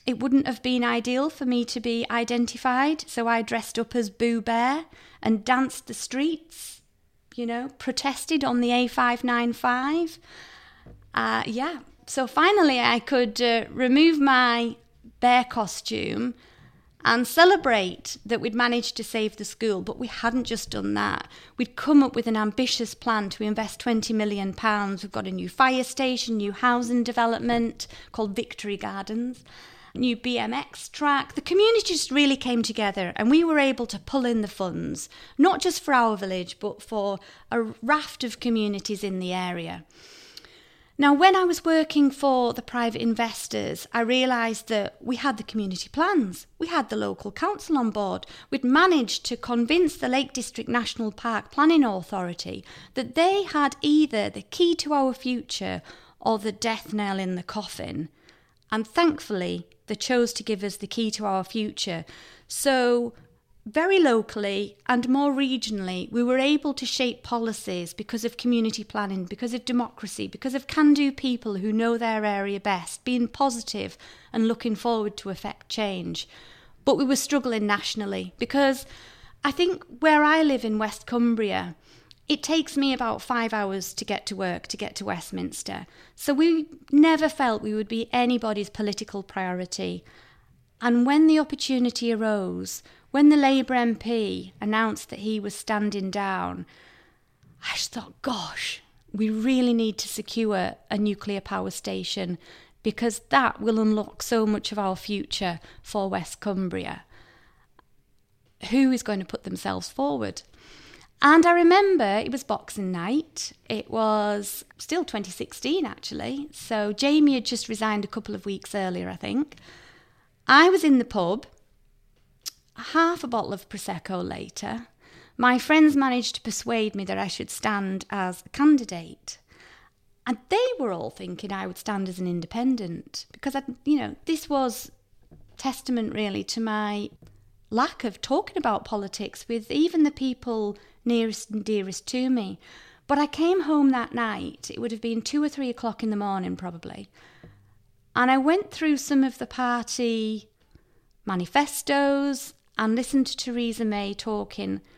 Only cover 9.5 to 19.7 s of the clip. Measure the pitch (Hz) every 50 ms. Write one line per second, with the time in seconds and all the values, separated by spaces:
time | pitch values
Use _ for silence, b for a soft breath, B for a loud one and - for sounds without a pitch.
9.5 | 233 - - 254 247 247 262 277 302 339 349 320 - B B B B B B B
10.5 | B B B B B B B B B - - - - - 226 220 226 226 - -
11.5 | 220 240 262 320 349 254 - - - _ _ - - 277 262 226 - 294 320 370
12.5 | 415 415 339 294 262 247 240 240 240 233 226 - 277 247 247 214 214 - 247 240
13.5 | 233 226 214 - - - 254 254 254 285 311 330 330 294 277 277 262 254 254 240
14.5 | 233 233 233 233 220 - _ _ _ _ - - - _ - 247 247 254 247 -
15.5 | - 240 214 180 - - - - 220 220 - - - 208 233 247 240 b b b
16.5 | b b b b b b b b b _ - - 226 247 247 - - 320 339 370
17.5 | 403 370 - 277 233 214 190 180 180 - - - - - - 208 233 - - 233
18.5 | 214 233 240 240 240 240 226 - - - 220 - - 226 214 214 - - 208 -
19.5 | - - 226 220